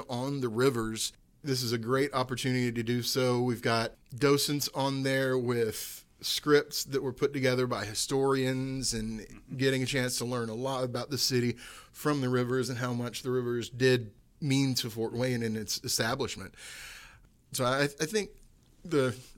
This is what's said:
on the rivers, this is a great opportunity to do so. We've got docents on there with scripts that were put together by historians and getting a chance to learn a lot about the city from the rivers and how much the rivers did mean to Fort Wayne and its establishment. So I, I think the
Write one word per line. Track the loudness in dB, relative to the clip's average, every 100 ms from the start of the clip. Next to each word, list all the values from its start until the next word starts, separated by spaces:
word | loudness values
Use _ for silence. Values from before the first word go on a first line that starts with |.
| -2
on | -4 -2 -2
the | -2
rivers, | 4 4 4 -2 -4 -6 -8 _ _
this | -4 -2
is | 0
a | -2
great | 0 0 2
opportunity | 0 -2 -2 0 2 0
to | 0
do | 0 0
so. | 0 0 2 2
We've | 2 0
got | 2 2 0 -6 -14 2
docents | 4 4 4 0 -2 0
on | 0 0
there | 0 2 2 2
with | 2 2 0 -2 -8 -12 -18 -10
scripts | -4 -2 6 6 4 -6
that | -4 -2
were | -2
put | -2 -2
together | 2 2 2 0
by | -2 -4
historians | -4 0 2 4 2 2 0 -2 -4 -2
and | -2 -4 -6 -10 -18 -12 0
getting | 0 2
a | 0
chance | 0 0 -2
to | -4
learn | -4 -4
a | -4
lot | -4 -2
about | -2 -4 -4
the | -2
city | 2 2 0 -2 -10 -18 -20
from | -4 0 0
the | 2
rivers | 2 2 0 -2
and | -2
how | -4
much | -2 -4 -6
the | -2
rivers | -2 0 -4 -4
did | 2 6 6 2 -14 _ -6
mean | 2 4 4 2
to | -2
Fort | -2 -2
Wayne | 0 0 0
and | -2 -4
its | -4 -6
establishment. | -2 0 0 0 -4 -6 -12 -16 -18 -16 -16 -18 -20 -20 -20 _ -10
So | -2 0
I, | 2
I | 0 0 -2
think | -2 -4 -10 -20 _ _ _
the | 0 2 2 0 -12